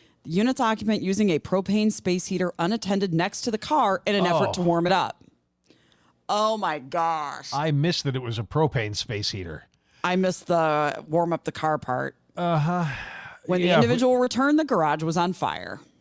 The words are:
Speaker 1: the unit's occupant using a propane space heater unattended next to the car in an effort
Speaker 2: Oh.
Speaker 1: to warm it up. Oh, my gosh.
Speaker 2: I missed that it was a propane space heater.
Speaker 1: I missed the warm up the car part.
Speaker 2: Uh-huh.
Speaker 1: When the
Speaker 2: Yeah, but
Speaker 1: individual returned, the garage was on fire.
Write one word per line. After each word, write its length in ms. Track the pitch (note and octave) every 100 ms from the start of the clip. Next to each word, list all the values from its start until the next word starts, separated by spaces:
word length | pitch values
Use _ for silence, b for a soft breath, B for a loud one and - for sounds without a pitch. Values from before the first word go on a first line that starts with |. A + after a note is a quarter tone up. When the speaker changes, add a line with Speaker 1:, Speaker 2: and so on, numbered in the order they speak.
| b b
Speaker 1:
the 60 | D3+
unit's 280 | E3+ A#3+ B3+
occupant 400 | A#3 A3 A3 G#3+
using 280 | F3+ G3 G#3
a 80 | D3+
propane 520 | - F#3 F#3 G#3 G#3+
space 360 | G#3 F#3+ F3+ -
heater 260 | F3+ F3+ -
unattended 560 | E3+ A3+ F#3 G3+ G3
next 260 | D#3+ F#3 -
to 80 | B3+
the 60 | G#3+
car 460 | - D4+ A3 F#3+ -
in 80 |
an 120 | G3+ F#3
effort 220 | E3 -
Speaker 2:
Oh. 20 |
Speaker 1:
to 80 | F#3+
warm 260 | F3 E3+ F3
it 60 |
up. 240 | F#3 A#2+ - - _ _ _ _ b b b b _ -
Oh, 280 | G#3 G#3+ A3
my 220 | F#3 D3+
gosh. 720 | C3 F3 E3 D#3+ D3 C#3+ -
Speaker 2:
I 180 | C#3 D#3
missed 320 | C#3+ D3+ -
that 100 | C#3+
it 80 | C3
was 160 | B2 A#2
a 40 |
propane 520 | G#2+ D3+ D#3+ C3 G#2+
space 360 | G2+ - G#2 G#2
heater. 340 | G2+ F2 D2+ - b b b
Speaker 1:
I 120 | F3+ F#3
missed 300 | F#3 E3+ -
the 580 | E3+ D#3+ D3+ D3+ - -
warm 240 | D#3+ E3+
up 120 | E3
the 80 | -
car 260 | - D#3+ D3+
part. 380 | - B2+ C3+ - _ -
Speaker 2:
Uh-huh. 480 | F3 D#3+ D3+ F3+ D#3+ B2+ B B B B -
Speaker 1:
When 140 | F3+
the 60 | F3+
Speaker 2:
Yeah, 100 | E3+
but 80 |
Speaker 1:
individual 320 | A#3 A#3+ B3+ B3+
returned, 400 | B3 A3+ C4+ D4+
the 60 |
garage 380 | D4+ G#3 D#3 D#3
was 140 | D#3+ F3
on 160 | F3
fire. 480 | F3 A2+ D#2 F#2 G2 - _